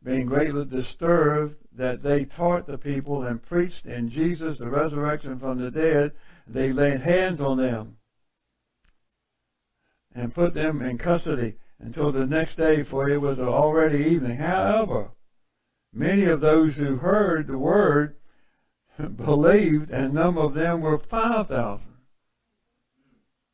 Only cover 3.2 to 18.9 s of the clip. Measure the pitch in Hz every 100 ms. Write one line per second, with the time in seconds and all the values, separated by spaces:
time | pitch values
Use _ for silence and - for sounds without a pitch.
3.2 | 123 117 - 175 180 - - 123 117 123
4.2 | 165 165 160 143 120 139 156 147 151 147
5.2 | 135 127 131 127 123 139 160 151 147 -
6.2 | - - - 127 131 131 143 139 123 180
7.2 | 185 170 139 131 131 113 113 - _ _
8.2 | _ _ _ _ _ _ _ _ _ _
9.2 | _ _ _ _ _ _ _ _ _ 120
10.2 | 120 160 175 160 156 151 127 120 175 170
11.2 | 170 143 117 104 - - 117 123 147 135
12.2 | 131 151 160 - 160 156 143 131 139 147
13.2 | 143 135 127 131 151 160 156 147 151 170
14.2 | 120 120 165 185 190 214 214 117 101 -
15.2 | _ _ _ _ _ _ _ 110 165 196
16.2 | 185 156 151 160 156 139 143 127 170 208
17.2 | 196 160 139 135 147 196 196 147 151 -
18.2 | - _ _ _ _ _ _